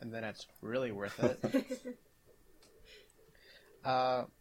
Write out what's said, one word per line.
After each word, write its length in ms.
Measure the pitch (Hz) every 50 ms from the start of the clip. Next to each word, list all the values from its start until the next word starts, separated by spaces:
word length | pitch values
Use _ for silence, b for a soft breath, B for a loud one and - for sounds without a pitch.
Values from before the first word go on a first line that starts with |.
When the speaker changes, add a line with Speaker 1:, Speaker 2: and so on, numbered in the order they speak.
Speaker 1:
and 120 | - 117
then 120 | 113 113 110
it's 220 | 107 98 - - - - -
really 300 | - 107 113 131 131 120
worth 300 | 107 98 101 101 - -
it. 760 | 117 120 127 - - 110 - 269 - - 254 - - 254 247 -
Speaker 2:
<laughs> 60 | - - _ _ - - - - - - - - - - - - - b b b b b b - - - b b b b b b b b b b -
Speaker 1:
Uh, 400 | 135 131 127 127 127 127 127 120 - - _